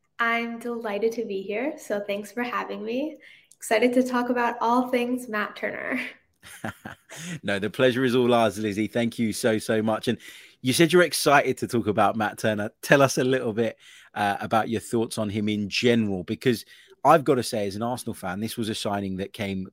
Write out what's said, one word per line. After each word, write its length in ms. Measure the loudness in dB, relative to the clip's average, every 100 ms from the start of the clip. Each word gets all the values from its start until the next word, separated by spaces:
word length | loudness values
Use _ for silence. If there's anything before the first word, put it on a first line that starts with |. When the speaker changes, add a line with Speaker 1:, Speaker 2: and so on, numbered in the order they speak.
| _ -4
Speaker 1:
I'm 400 | -2 -2 -4 -8
delighted 540 | -8 -6 -6 -2 -2
to 120 | -2
be 160 | -6 -6
here, 340 | -6 -6 -6 -6
so 220 | -6 -6 -4
thanks 260 | -8 -8
for 100 | -8
having 420 | -6 -4 -6 -8
me. 320 | -6 -6 -6 -8 -20 -20 _
Excited 400 | _ 0 2 4
to 80 | 4
talk 260 | 2 0 -2
about 280 | 0 0 0
all 280 | 2 2 2
things 400 | 0 -2 -4 -4
Matt 280 | -4 -4 -6
Turner. 440 | -8 -6 -6 -6
<laughs> 60 | -8 -14 _ _ -20 -12
Speaker 2:
<laughs> 340 | -12 -12 -16 -18 -18 -16 -12 -8
No, 160 | -2 -2
the 120 | -2
pleasure 340 | 2 4 4
is 100 | 2
all 200 | 4 6
ours, 240 | 6 4 2
Lizzie. 300 | -2 0 0
Thank 300 | 0 -2 0
you 140 | -2
so, 240 | 0 0 0
so 220 | 0 0
much. 240 | 2 0 0
And 100 | -4 -4 -20 -20 _
you 140 | 0
said 180 | 2 6
you're 100 | 6
excited 540 | 4 2 4 4 4 0
to 80 | -2
talk 200 | 0 0
about 280 | 2 2
Matt 220 | 2 -2 -2
Turner. 340 | -2 0 -4 _
Tell 180 | 4 6
us 160 | 6 4
a 80 |
little 300 | 0 0 0
bit, 240 | -2 -2 -4 -18 -20 -12
uh, 220 | -2 -2 -2
about 280 | 0 0 2
your 140 | -4
thoughts 340 | -2 -2 -2 -2
on 140 | -4
him 180 | -2 -2
in 220 | -2 -2
general, 540 | 0 2 4 2 -2
because 420 | -4 -2 0 0 -4 -20 _ _
I've 200 | 4 6
gotta 180 | 4 0
say, 240 | 0 -2 -4
as 80 |
an 80 | -4
Arsenal 320 | -6 -6 -8
fan, 260 | -8 -8 -6
this 180 | -6 -6
was 100 | -6
a 60 |
signing 420 | -4 -4 -4 -4 -6
that 160 | -8
came 360 | -6 -6 -6 -8